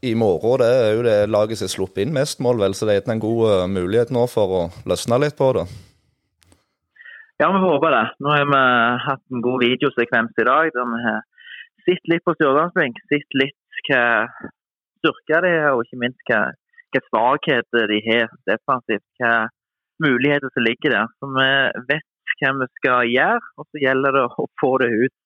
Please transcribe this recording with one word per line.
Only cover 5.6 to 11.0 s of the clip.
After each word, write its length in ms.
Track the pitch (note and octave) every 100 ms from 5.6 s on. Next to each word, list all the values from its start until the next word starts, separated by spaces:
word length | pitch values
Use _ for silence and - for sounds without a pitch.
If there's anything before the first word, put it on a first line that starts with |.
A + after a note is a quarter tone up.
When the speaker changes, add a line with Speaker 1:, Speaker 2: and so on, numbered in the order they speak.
| E2+ - - _ _ _ _ _ _ _ _ _ _ _ - - - _
Speaker 2:
Ja, 120 | D3+
vi 100 | F#3+
håper 320 | F#3+ D3 D#3+
det. 120 | C3 A2 -
Nå 120 | C#3
har 160 | D3 C#3+
vi 160 | C#3 B2+ B2 A#2 B2
hatt 240 | C3+ C3+ _
en 140 | B2+
god 220 | A#2 B2+
videosekvens 720 | A#2+ B2+ C#3+ - A#2 A#2+ A#2 -
i 80 | A#2
dag, 240 | C#3 D#3+
der 200 | B2+ B2
vi 80 | A#2